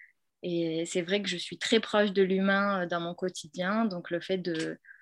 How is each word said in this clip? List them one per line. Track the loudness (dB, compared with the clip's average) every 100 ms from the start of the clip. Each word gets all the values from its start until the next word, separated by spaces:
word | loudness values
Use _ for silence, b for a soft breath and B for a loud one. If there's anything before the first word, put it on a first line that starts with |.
| b b _ _
Et | -4 0 0 -2 -2
c'est | -2
vrai | 0 0
que | -2
je | -6
suis | -6 -8
très | 2 2
proche | 4 4 4
de | 4
l'humain, | 4 4 4 2 2 0
euh, | -2
dans | -2
mon | -4
quotidien, | -4 -6 -6 -10 -4 -2 0
donc | 0 -2 -4
le | -4
fait | -2 -2
de, | -2 -2 -4 -6 B B